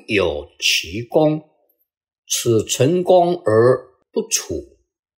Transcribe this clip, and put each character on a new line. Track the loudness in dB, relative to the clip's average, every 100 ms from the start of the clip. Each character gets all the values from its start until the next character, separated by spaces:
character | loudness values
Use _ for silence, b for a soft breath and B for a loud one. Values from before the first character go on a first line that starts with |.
| -4
有 | -2 -2 -4 -12 _
其 | -4 -2 -4 -10
功， | -4 0 0 -2 -8 _ _ _ _ _ _ _ -8
此 | -4 0 0
成 | -2 0 0 0
功 | 4 4 4 0
而 | 2 4 4 2 -4 _ _
不 | -8 -6
处， | -8 -6 -10 -12 _ _ _ _